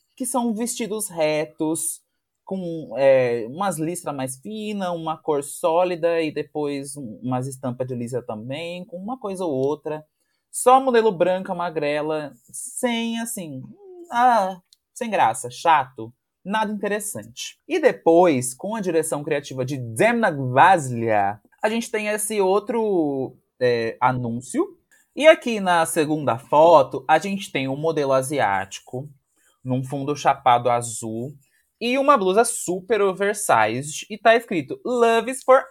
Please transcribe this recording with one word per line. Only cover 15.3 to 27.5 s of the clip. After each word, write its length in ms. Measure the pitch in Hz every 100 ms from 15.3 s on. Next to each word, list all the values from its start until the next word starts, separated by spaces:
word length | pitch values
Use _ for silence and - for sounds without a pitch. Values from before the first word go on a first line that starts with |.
| 117 123
chato. 600 | - 165 156 131 - 113 - _ _
Nada 280 | 185 220 214
interessante. 840 | 208 202 208 208 110 110 - - - -
E 120 | 339
depois, 760 | 269 - 170 170 180 131 127 -
com 200 | 196 226
a 60 |
direção 420 | 185 165 156 147
criativa 400 | 147 147 - 131
de 140 | 127 139
Demna 540 | 120 110 214 240 214
Gvasalia, 1080 | 143 127 131 170 185 131 117 113 104 98 107 _ _
a 60 | 220
gente 200 | 233 -
tem 180 | 214 214
esse 320 | 214 208 214
outro, 960 | 190 202 208 233 220 185 151 135 127 - _ -
é, 380 | 123 117 113 -
anúncio. 760 | 127 127 120 117 - 269 403 - _ _ _ -
E 100 | 311
aqui 360 | 330 240 214
na 240 | 185 175 165
segunda 520 | 165 151 151 127 117
foto, 680 | - 147 165 156 131 139 -
a 100 | 160
gente 320 | 196 196 -